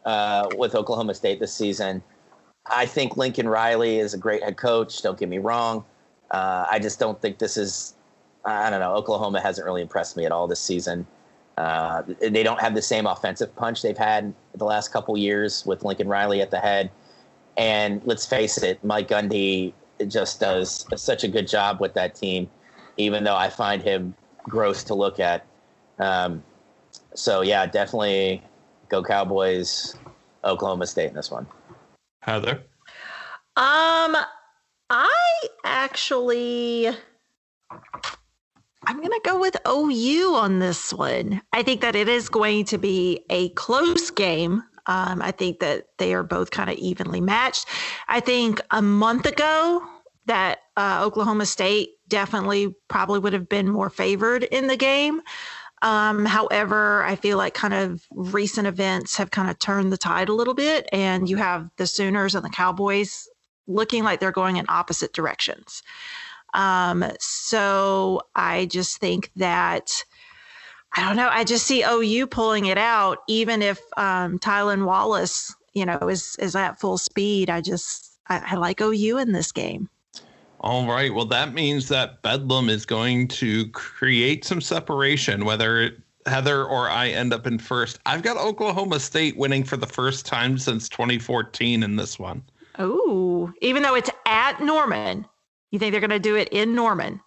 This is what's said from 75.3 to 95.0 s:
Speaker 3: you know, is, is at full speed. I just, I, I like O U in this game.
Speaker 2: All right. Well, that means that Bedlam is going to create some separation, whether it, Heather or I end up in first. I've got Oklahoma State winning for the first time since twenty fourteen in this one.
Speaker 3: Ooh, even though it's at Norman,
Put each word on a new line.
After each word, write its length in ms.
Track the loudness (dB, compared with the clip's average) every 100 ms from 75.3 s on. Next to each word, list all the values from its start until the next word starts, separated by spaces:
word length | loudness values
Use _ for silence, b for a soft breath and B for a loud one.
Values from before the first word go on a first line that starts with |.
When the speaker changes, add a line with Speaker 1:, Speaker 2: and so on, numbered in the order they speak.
| -4 -8 -14 _
Speaker 3:
you 100 | -4
know, 140 | -2 0 -2
is, 280 | -2 -6 -6
is 180 | -4
at 240 | 0 -2 -2
full 180 | -2 -2
speed. 540 | -4 -2 0 0 0
I 100 | 0
just, 520 | -2 -6 -6 -12 -14 _ -6
I, 240 | -4 -2
I 20 |
like 260 | -2 -2 0
O 100 | 0
U 280 | 2 2 2
in 140 | 2
this 180 | 0 0
game. 400 | -4 -6 -6 -8 _ _ B B B B _
Speaker 2:
All 260 | -2 0 0
right. 260 | 0 0
Well, 140 | 0 0
that 260 | 0 -2
means 360 | 0 0 0 0
that 340 | -2 -2 -4
Bedlam 480 | -2 -2 2 2 4
is 160 | 0 0
going 400 | 0 2 2 0
to 400 | 0 0 0 -2
create 720 | -6 -12 -2 2 4 4 0
some 160 | -2 -4
separation, 840 | 0 -2 -2 0 2 2 0 0
whether 360 | 0 2 2 2
it, 160 | 0 -4 -20 _
Heather 400 | -2 0 2 2
or 240 | 0 0 0
I 200 | 0 0
end 260 | 0 0
up 120 | 0 -2
in 100 | -4
first. 400 | -2 -2 -2 -4 -4
I've 160 | -2
got 140 | -2 -2
Oklahoma 640 | -2 -2 -2 -2 -2 -2
State 360 | -2 0 0 0
winning 280 | 0 0
for 120 | 0 -4
the 100 | -4
first 380 | -2 -2 -2
time 320 | -4 0 0 0
since 320 | 0 -4 -6
twenty 300 | -4 -2 -2
fourteen 640 | 0 -2 -2 -2 0 2
in 140 | 0 0
this 220 | -4 -8
one. 240 | -10 -10 -14 B B -4
Speaker 3:
Ooh, 720 | -2 2 2 2 2 0 -2 -2
even 200 | 0 2
though 120 | 2
it's 160 | 2 0 -4 0
at 340 | 2 2 0
Norman, 640 | 0 2 2 0